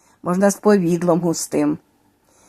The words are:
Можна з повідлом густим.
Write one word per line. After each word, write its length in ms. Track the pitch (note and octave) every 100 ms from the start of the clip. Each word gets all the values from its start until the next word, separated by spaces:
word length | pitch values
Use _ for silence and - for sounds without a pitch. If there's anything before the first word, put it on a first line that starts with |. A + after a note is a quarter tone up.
| _ _
Можна 280 | D#3+ F3+ G3+
з 40 | G3
повідлом 640 | G#3+ G#3 E3+ F3 F3 D#3+
густим. 580 | E3+ D#3+ - D3 D3 D#3 _ _ _ _ _ _